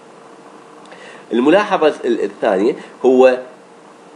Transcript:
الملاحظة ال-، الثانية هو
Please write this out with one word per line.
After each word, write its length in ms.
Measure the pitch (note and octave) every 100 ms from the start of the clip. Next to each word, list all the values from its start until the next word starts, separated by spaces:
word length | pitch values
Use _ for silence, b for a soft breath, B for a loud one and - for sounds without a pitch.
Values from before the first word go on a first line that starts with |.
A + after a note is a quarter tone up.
| - - - - - - - - - B B B B
الملاحظة 640 | A2+ C3+ F#3+ G#3 F3+ D3+ -
ال-، 160 | B2 A#2
الثانية 560 | G2+ - B2 F#2+ A2+ - B B
هو 340 | B2+ B2+ B2+ B2 - - - - - - -